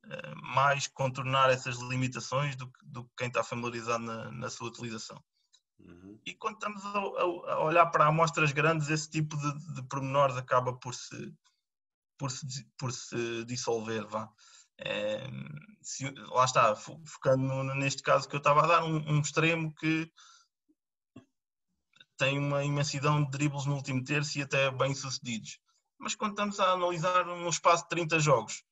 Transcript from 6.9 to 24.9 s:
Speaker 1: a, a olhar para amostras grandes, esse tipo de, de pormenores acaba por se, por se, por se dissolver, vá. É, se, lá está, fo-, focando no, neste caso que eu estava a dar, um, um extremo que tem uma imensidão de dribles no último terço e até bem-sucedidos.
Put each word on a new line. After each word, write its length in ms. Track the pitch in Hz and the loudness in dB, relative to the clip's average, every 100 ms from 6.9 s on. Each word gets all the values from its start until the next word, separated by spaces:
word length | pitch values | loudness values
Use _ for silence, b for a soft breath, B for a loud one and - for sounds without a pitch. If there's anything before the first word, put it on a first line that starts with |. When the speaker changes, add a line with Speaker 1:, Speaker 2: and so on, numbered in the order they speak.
| 202 | -4
Speaker 1:
a, 540 | 196 - 175 170 - | -4 0 -2 -2 -4
a 100 | 143 | 0
olhar 220 | 156 170 165 | 4 6 6
para 200 | 160 151 | 6 4
amostras 460 | 156 165 165 151 | 6 2 4 2
grandes, 360 | 139 151 165 147 | 4 2 2 0
esse 200 | 156 - | -2 0
tipo 280 | 160 151 151 | -2 -2 -2
de, 380 | 147 147 - | -4 -4 -8
de 80 | 131 123 | -10 -6
pormenores 480 | 143 135 139 139 127 | -6 0 4 4 2
acaba 400 | 127 127 123 123 | 2 2 2 -4
por 180 | 127 | -10
se, 380 | 113 - 123 - - _ _ _ _ _ _ _ _ | -10 -12 -12 -12 -14 _ _ _ _ _ _ _ _
por 120 | 139 | -8
se, 340 | - 139 131 - - | -6 -10 -10 -12 -8
por 160 | 127 | -6
se 520 | 110 - 120 117 117 | -6 -6 -4 -4 -4
dissolver, 600 | 117 123 - 117 110 110 104 | -6 -6 -2 -2 -2 -4 -4
vá. 220 | 110 110 b b b b _ | -8 -8 b b b b _
É, 460 | - 104 104 107 127 131 139 76 - - | -6 -4 -2 -4 -6 -12 -12 -14 -18 -20
se, 280 | - - 135 | -14 -8 -8
lá 340 | 135 104 117 | -10 -2 4
está, 300 | 127 139 113 | 4 6 4
fo-, 260 | 107 - 147 160 | 2 -6 -16 -16
focando 360 | - 135 131 | -2 2 4
no, 320 | 135 135 135 | 2 -2 -4
neste 280 | 139 139 139 | 0 0 -2
caso 260 | - 139 135 | 2 2 2
que 60 | |
eu 40 | 143 | 0
estava 260 | 147 147 | 4 4
a 20 | 156 | 6
dar, 180 | 165 | 4
um, 120 | 165 156 156 | 4 -2 2
um 120 | 151 | 2
extremo 540 | 147 - 160 165 160 | 2 2 2 2 -2
que 360 | 151 160 160 160 b b b b _ _ _ _ _ _ - _ _ _ _ _ _ _ _ - - | -2 0 0 -2 b b b b _ _ _ _ _ _ -20 _ _ _ _ _ _ _ _ -20 -2
tem 220 | 135 139 | 0 2
uma 260 | 143 143 | 0 0
imensidão 580 | 143 143 147 147 143 147 | 0 0 0 0 2 2
de 80 | 143 | 2
dribles 340 | 135 147 139 | 2 0 0
no 120 | 135 143 | -2 -2
último 260 | 135 131 | -2 -4
terço 360 | 127 147 147 147 | 0 -2 0 -4
e 40 | |
até 280 | 139 139 135 | 0 2 2
bem-sucedidos. 880 | 127 135 | 2 0